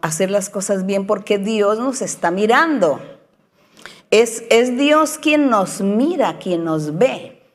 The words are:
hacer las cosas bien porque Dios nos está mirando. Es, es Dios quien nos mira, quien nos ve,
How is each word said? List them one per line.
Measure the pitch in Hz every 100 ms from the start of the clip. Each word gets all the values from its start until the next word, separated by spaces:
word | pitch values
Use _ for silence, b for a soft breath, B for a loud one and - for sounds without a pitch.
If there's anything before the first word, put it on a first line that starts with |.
hacer | 165 160 190
las | 202 190
cosas | 202 190 196 185
bien | 196 196
porque | 208 202 208
Dios | 196 220 202 220
nos | 262 254
está | 180 - 175
mirando. | 180 214 254 330 277 160 127 - - _ _ _ B B B B B _
Es, | 208 233 233 -
es | 226 254 247
Dios | 285 311 302 -
quien | 302 302 277
nos | 220 185 -
mira, | 196 214 294 349 202 156
quien | 190 170
nos | 165 156 151 160
ve, | 254 226 - - _